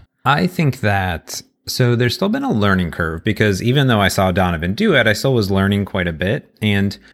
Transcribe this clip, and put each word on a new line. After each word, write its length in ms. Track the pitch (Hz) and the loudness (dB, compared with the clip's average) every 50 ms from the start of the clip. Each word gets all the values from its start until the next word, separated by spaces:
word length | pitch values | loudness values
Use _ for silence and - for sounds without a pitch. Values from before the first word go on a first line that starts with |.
| - _ _ _ - | -18 _ _ _ -2
I 220 | 127 143 160 180 | 0 0 2 0
think 340 | 180 - - 160 139 120 - | 0 0 0 0 0 0 0
that, 600 | - 104 101 98 92 92 85 80 - - - - - _ _ _ _ | 0 0 0 0 0 -2 -4 -6 -8 -12 -14 -14 -14 _ _ _ _
so 300 | - - - 127 120 120 | -6 -2 0 2 2 2
there's 200 | 117 123 120 117 | 2 0 0 0
still 120 | - 185 | -2 -2
been 160 | 208 226 269 277 | -2 -2 -2 -2
a 80 | 262 | -2
learning 400 | 170 107 101 101 95 92 90 80 | 0 0 2 2 2 2 0 -2
curve 320 | - - 85 80 80 85 - | -2 -4 -4 -4 -4 -4 -4
because 400 | 113 98 - 107 107 95 92 - | -2 0 0 2 0 0 0 0
even 240 | 117 131 147 139 | 0 2 2 2
though 140 | 131 113 104 | 2 2 2
I 80 | 98 90 | 2 2
saw 240 | - - 95 92 90 | 2 2 2 2 2
Donovan 400 | 98 92 87 87 78 82 87 101 | 2 0 0 0 -2 -2 -4 -2
do 220 | - 214 220 160 | 0 0 2 2
it, 120 | 131 110 | 2 4
I 60 | 110 104 | 2 2
still 200 | - - 135 131 | 2 0 0 2
was 160 | 117 101 95 | 2 0 0
learning 360 | 98 95 95 98 101 101 98 | 2 2 2 2 2 0 -2
quite 240 | - - 95 87 87 | -2 -4 -4 -4 -4
a 40 | 82 | -4
bit. 400 | 76 90 95 120 170 - _ _ - | -4 -2 -2 -2 -4 -6 _ _ -4
And 360 | 107 107 101 101 98 98 - - - - | -2 0 0 2 0 -2 -4 -8 -14 -20